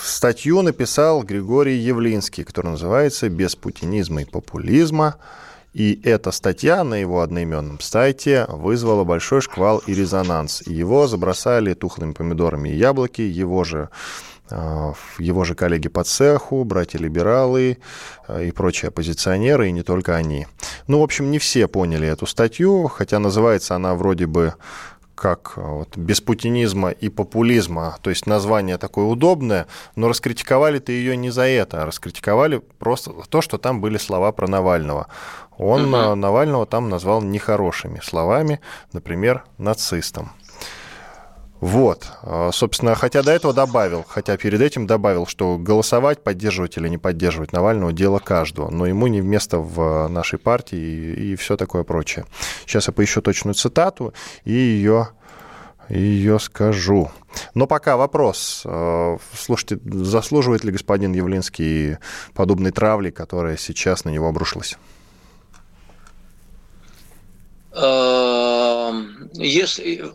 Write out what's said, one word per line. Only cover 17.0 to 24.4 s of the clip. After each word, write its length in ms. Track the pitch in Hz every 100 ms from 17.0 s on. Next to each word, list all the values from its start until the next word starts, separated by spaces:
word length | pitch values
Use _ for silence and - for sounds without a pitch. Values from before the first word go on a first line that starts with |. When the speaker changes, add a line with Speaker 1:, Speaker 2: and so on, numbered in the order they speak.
| 80 80 90 123 131 127 127 123 - - - - -
Speaker 1:
э, 200 | - 87
и 40 |
прочие 380 | - 87 87 -
оппозиционеры, 800 | - 82 80 - 95 120 143 101
и 20 |
не 100 | 87
только 320 | 87 90 90 85
они. 280 | 80 73 73 - - - -
Ну, 120 | 143
в 40 |
общем, 280 | 151 - 139
не 80 | 147
все 300 | - 131 98
поняли 360 | 101 90 80 78
эту 200 | 78 -
статью, 640 | - 117 - 185 196 151
хотя 300 | - 98 104
называется 540 | 104 101 117 101 - 90
она 200 | 92 87
вроде 300 | 95 90 85
бы 280 | 82